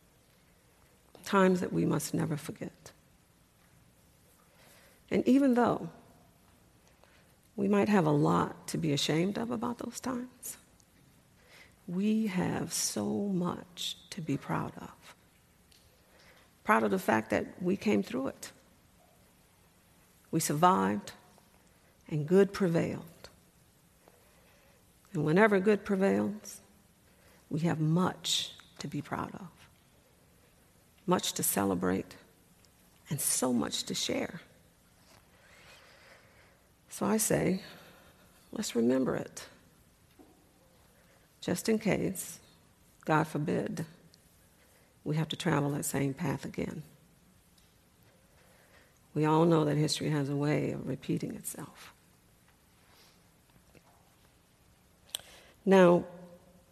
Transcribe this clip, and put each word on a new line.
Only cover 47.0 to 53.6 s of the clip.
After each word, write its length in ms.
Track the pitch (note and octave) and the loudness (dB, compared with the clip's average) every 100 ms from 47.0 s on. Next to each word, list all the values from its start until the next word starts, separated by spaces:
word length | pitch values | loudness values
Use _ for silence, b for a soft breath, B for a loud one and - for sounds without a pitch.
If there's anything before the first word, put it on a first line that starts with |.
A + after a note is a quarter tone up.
| _ _ _ _ _ _ _ _ _ _ - _ _ b b b b b b b _ | _ _ _ _ _ _ _ _ _ _ -20 _ _ b b b b b b b _
We 120 | D3+ D3+ | 0 4
all 200 | D#3 E3+ | 6 6
know 180 | D#3+ | 4
that 140 | D3+ D3 | 4 2
history 320 | D3+ - D3+ | 0 0 -2
has 180 | D3+ C#3 | -2 -2
a 80 | C#3+ | -2
way 360 | D3 D3 C#3 | 0 0 -2
of 160 | C#3 - | -4 -6
repeating 480 | C#3+ - E3+ - - | -8 -4 -4 -4 -8
itself. 580 | - - D#3 - - - _ _ _ _ _ _ _ _ b b b b b _ _ _ | -12 -12 -16 -18 -20 -20 _ _ _ _ _ _ _ _ b b b b b _ _ _